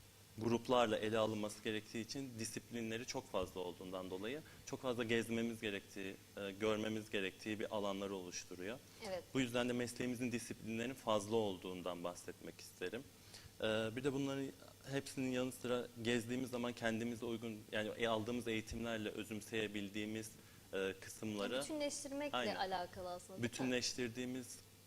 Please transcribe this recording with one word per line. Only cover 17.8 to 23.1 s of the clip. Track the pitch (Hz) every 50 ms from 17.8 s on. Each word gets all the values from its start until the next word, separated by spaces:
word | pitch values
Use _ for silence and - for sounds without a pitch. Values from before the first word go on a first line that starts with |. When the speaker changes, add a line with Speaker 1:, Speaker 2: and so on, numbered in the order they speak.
| 107 104
Speaker 1:
e-, | - - 117 113
aldığımız | 113 110 104 120 120 123 110 117
eğitimlerle | 110 110 107 - 117 113 117 117 113 110 107 104
özümseyebildiğimiz, | - 110 101 - 110 104 - - 117 110 107 104 104 107 101 98 101 107 107 107 110 110 110 - - - - - - - - -
e, | 92 98 95 95 92 -
kısımları | - - - - 110 110 107 101 101 101 120 131
Speaker 2:
Bütünleştirmekle | 143 - 320 294 294 285 - - - 269 277 285 294 285 - 247
Speaker 1:
Aynen. | 240 214 190
Speaker 2:
alakalı | - 196 185 190 180 180 - - 190 180 180